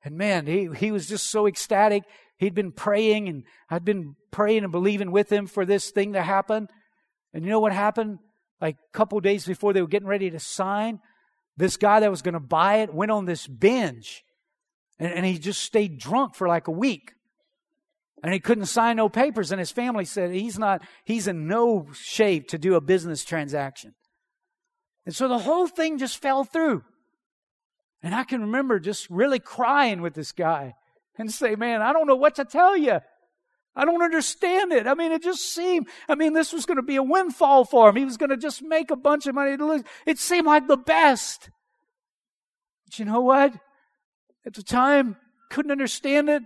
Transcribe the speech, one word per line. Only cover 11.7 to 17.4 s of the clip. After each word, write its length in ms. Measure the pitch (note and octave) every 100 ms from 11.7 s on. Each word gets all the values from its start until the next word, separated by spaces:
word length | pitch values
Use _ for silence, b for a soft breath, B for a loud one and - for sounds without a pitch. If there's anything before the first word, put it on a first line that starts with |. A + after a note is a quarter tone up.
| -
guy 240 | G#3 G#3+
that 100 | G#3+
was 120 | F#3
gonna 180 | F3+ E3+
buy 360 | C3+ D#3+ F#3 G#3+
it 180 | A3
went 160 | D#3 G#3
on 140 | G#3+
this 220 | F3+ E3 -
binge. 760 | A#2+ G3 B3+ F#3+ A#2 - - _ _ _ _ _ _ _ _
And, 120 | E3
and 140 | F3 F#3
he 100 | F3+
just 260 | D#3+ G3
stayed 360 | - A3 G#3 C#3+
drunk 380 | B2+ A3+ C4 -
for, 100 | F#3
like, 220 | E3+ -
a 40 |
week. 400 | E3 C4 G#3 - _ _ _